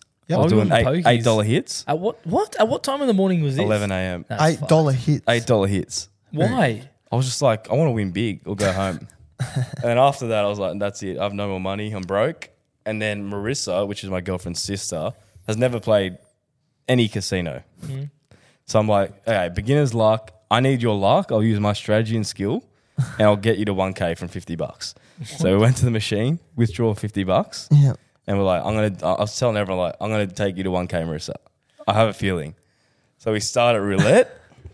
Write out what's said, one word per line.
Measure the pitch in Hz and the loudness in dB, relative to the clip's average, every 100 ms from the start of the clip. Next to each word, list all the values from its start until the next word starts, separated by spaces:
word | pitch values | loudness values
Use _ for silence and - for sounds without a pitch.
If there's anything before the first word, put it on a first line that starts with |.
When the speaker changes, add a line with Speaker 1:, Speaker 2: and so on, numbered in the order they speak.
| _ _ - | _ _ -4
Speaker 1:
Yep. | 170 | 0
Speaker 2:
I | |
was | 156 | 4
Speaker 3:
Oh, | 110 | 4
Speaker 2:
doing | |
Speaker 3:
in | 98 | 4
the | 110 | 4
Speaker 2:
eight, | 120 | 2
Speaker 3:
pokies. | 165 160 | 2 4
Speaker 2:
eight | 120 | 4
dollar | 117 110 107 | 4 4 4
hits. | 147 - - - | 0 -2 -6 -6
Speaker 3:
At | 156 | -4
what, | 202 - 170 | -4 -6 -4
what? | 247 427 - | -2 -2 0
At | 220 | 0
what | 302 | 0
time | - 277 | -4 -2
in | 269 | 0
the | |
morning | 196 196 180 | 2 2 2
was | 147 131 | 0 0
this? | |
Speaker 2:
Eleven | 104 104 101 | 0 0 0
A | 92 | -2
M. | 92 87 - | -4 -6 -6
Speaker 3:
That's | 107 | 0
Speaker 1:
Eight | 156 135 147 | 0 2 2
dollar | 160 151 | 4 4
Speaker 3:
fucked. | 131 127 | 0 0
Speaker 1:
hits. | 117 - | 0 2
Speaker 2:
Eight | 117 113 | 0 2
dollar | 113 98 | 2 2
hits. | 98 - - - _ _ | 0 -4 -8 -12 _ _
Speaker 3:
Why? | 151 190 254 143 110 - _ _ | -2 0 2 0 -2 -10 _ _
Speaker 2:
I | 117 | -2
was | 131 | 0
just | - | 2
like, | 127 110 - | 2 2 0
"I | 123 | 0
wanna | 160 | 2
win | 113 98 | 0 -2
big | 90 113 90 85 | -2 -2 -4 -6
or | 98 | -2
go | 101 | 0
home." | 92 98 85 - - - - | 0 -2 -4 -12 -20 -14 -10
Speaker 3:
<laughs> | 127 135 | -6 -4
Speaker 2:
And | 123 - | -6 -4
then | 117 120 | 0 4
after | 139 139 117 | 2 2 -2
that, | 107 | 0
I | 104 | 0
was | 104 | -2
like, | 95 98 | -4 -4
"That's | 101 - | -6 -6
it. | 98 78 | -8 -4
I | |
have | 101 | -4
no | 101 101 | -4 -6
more | 92 | -4
money. | 95 98 107 | -6 -6 -6
I'm | 104 | -8
broke." | 90 98 131 - - _ _ _ 107 | -4 0 0 -4 -14 _ _ _ -8
And | 110 | -4
then | 107 104 101 | -4 -4 -8
Marissa, | 101 104 143 - 92 101 | -6 -6 -6 -4 -2 -2
which | 101 | -6
is | 95 | -6
my | 92 | -6
girlfriend's | 90 90 87 85 | -4 -6 -6 -8
sister, | - 98 - 82 87 - _ - - | -6 -6 -6 -6 -6 -8 _ -10 -6
has | 110 | 0
never | 127 117 | 0 0
played | 104 104 95 90 _ _ _ _ _ _ - | 2 2 2 -6 _ _ _ _ _ _ 0
any | 127 110 | 2 2
casino. | 107 - 95 85 64 - _ | -2 -4 -4 -4 -8 -14 _
Speaker 3:
Mm. | 156 135 143 - _ - _ _ - | -12 -10 -12 -16 _ -20 _ _ -2
Speaker 2:
So | 110 | 2
I'm | 107 | 4
like, | 101 95 - - | 2 0 -4 -2
"Okay, | 104 87 | 0 0
beginner's | 90 104 147 139 113 | -2 0 2 2 2
luck. | 110 110 - - - | 2 2 -2 -16 -2
I | 113 | 2
need | 135 131 | 2 2
your | 117 104 | 0 2
luck. | 98 156 196 | 2 2 2
I'll | 113 | 0
use | 113 104 | 2 2
my | 104 | 0
strategy | 101 - 107 110 113 | -2 0 0 0 -2
and | 101 | -4
skill, | - 98 180 - _ _ - 127 - | -4 -2 -2 -6 _ _ -6 -4 2
and | 107 | 4
I'll | 101 | 4
get | 113 98 | 2 0
you | 104 | -2
to | |
one | 95 95 | -2 -2
K | 92 87 | -2 -4
from | 82 87 | -4 -8
fifty | 92 - 82 | -12 -10 -8
bucks." | 71 - - - _ - | -8 -10 -16 -16 _ -18
Speaker 3:
<laughs> | 131 - | -12 -2
Speaker 2:
So | 92 | 2
we | 98 | 4
went | 113 127 | 4 4
to | 127 | 2
the | |
machine, | 110 104 104 120 165 _ 127 | 0 -2 0 0 -2 _ -2
withdraw | 113 92 113 | 0 2 0
fifty | 101 104 101 | 0 -4 -2
bucks. | 95 95 208 - - | 0 0 0 -8 2
Speaker 1:
Yeah. | 151 139 - _ _ - | 4 4 0 _ _ -4
Speaker 2:
And | 98 | -2
we're | |
like, | 95 87 | 0 0
"I'm | 87 107 | 0 0
gonna," | 107 90 80 92 | -2 -2 -2 0
I | |
was | 107 - | -2 -2
telling | 123 107 | -2 0
everyone, | 95 92 87 | -2 -2 -4
like, | - | -4
"I'm | 104 | -4
gonna | 107 98 | -2 -2
take | 90 101 90 | -2 -4 -2
you | 95 | -2
to | |
one | 90 90 | -2 -2
K, | 87 | -4
Marissa. | 82 78 - - _ _ _ - - | -4 -6 -10 -14 _ _ _ -6 0
I | |
have | 107 113 | 2 2
a | |
feeling." | 98 98 90 73 - _ _ _ _ _ _ | 0 -2 -2 -6 -14 _ _ _ _ _ _
So | 113 | -4
we | 107 | -2
start | 107 123 120 113 | 0 2 2 2
at | |
roulette, | 101 95 107 196 254 - _ - - | 2 2 6 4 4 -4 _ -20 -20